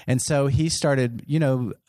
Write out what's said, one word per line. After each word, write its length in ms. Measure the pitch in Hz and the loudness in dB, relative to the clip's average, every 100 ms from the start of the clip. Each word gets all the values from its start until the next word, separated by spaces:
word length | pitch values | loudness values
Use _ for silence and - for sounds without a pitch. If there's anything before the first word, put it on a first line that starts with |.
| - | -2
And 160 | 127 | -2
so 240 | - 147 139 | 0 0 2
he 240 | 143 160 | 0 0
started, 540 | - 151 135 123 117 - | 0 0 2 0 -4 -4
you 140 | 156 | 0
know, 340 | 143 131 117 - | 2 0 -2 -8